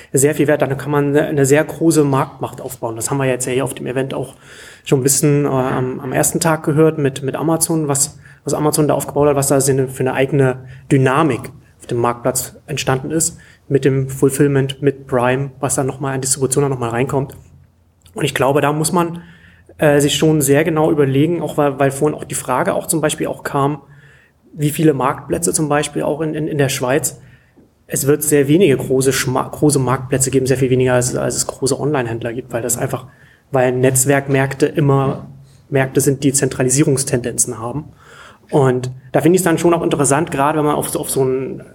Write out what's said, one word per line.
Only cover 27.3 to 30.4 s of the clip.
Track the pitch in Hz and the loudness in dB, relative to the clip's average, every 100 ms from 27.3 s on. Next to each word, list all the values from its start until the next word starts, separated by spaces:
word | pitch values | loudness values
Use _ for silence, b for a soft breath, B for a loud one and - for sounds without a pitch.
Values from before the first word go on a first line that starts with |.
| b b b _ _ - | b b b _ _ -8
Es | 135 135 | -2 0
wird | 147 | 0
sehr | - 147 139 | 2 2 4
wenige | 160 190 - | 4 4 2
große | - 131 131 | 2 2 2
Schma-, | 131 135 131 131 | 0 0 -2 -2
große | - 151 143 | 0 2 2
Marktplätze | 127 131 131 151 135 | 0 -2 -2 -2 0
geben, | 135 | 0